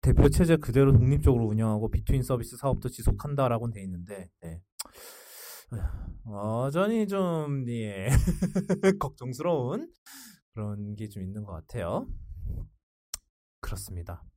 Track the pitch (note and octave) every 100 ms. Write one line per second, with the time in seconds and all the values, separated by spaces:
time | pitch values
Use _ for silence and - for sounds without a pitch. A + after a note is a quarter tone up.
0 | C3+ B2 C#3+ D3 F3 D#3+ - A#2 C3+ C3+
1 | B2+ C#3+ - B2 A2+ G#2+ A2 G#2+ A2 G2+
2 | - C3+ B2 B2+ A2+ A#2+ C#3 B2 B2+ -
3 | A#2 G#2 D3+ C#3+ C3 A#2 A#2 G#2 F#2+ F2+
4 | F2+ G2+ E2+ _ E2+ E2 _ _ - -
5 | - - - - - - - A2 - -
6 | - - A2+ G2+ G#2 A2+ C3 D3+ G3+ A3+
7 | G#3 G3 F#3 E3 D3+ C#3 A#2+ A#2 G#2+ G2
8 | G2 C3+ - - F#3 G3 F#3+ G3 F#3+ G3
9 | C3 - B2+ B2 E3 D#3+ B2 G3 D#4+ _
10 | - C4+ B3+ G3+ _ - G#2 G#2 G#2 G#2
11 | G#2+ G2 F#2 G#2 G2+ G2 D#3+ A#2+ E2+ C3+
12 | B3+ - - - - - - _ _ _
13 | _ - _ _ _ _ - G#2+ - F#2
14 | E2 E2+ -